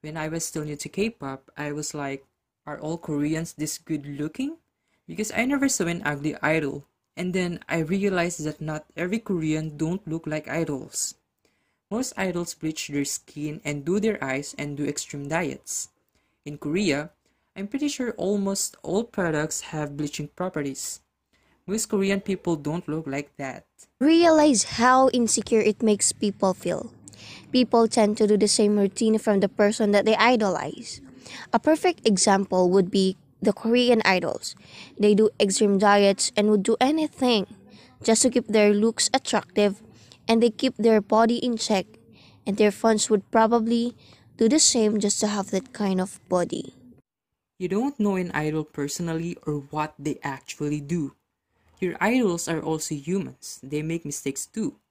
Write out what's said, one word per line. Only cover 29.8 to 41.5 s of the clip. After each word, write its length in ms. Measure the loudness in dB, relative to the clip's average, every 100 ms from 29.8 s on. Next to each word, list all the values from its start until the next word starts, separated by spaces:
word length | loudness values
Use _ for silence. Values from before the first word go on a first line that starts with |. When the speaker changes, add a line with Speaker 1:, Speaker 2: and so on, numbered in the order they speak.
| 2
Speaker 2:
that 140 | 4
they 100 | 4
idolize. 880 | 4 4 4 0 -2 -6 -10 -14 -16 -18 -20 -20 -18 -2
A 60 | 0
perfect 480 | 2 4 2 2 0
example 600 | 4 4 2 2 2 4
would 200 | 4 4
be 280 | 2 2 -2 _ _
the 120 | -2
Korean 480 | 0 2 2 4 4
idols. 500 | 4 2 0 -6 -10 -16 -20 -20 -20 2
They 180 | 4
do 140 | 6 4 _
extreme 380 | 0 2 2 4
diets 540 | 6 6 4 2 -2
and 140 | 0 2
would 140 | 2
do 120 | 2 2
anything 640 | 2 2 -2 0 0 2 -2 -12 -20 -20 -20 _
just 180 | 0 2
to 60 | 4
keep 180 | 2 2
their 260 | 4 4
looks 360 | 4 2 0 0
attractive, 680 | 0 0 -4 -2 0 0 0 -16 -20 -20 -12 0
and 140 | 4
they 80 | 4
keep 260 | 2 -4 2
their 240 | 4 4
body 360 | 4 4 4 2
in 200 | -2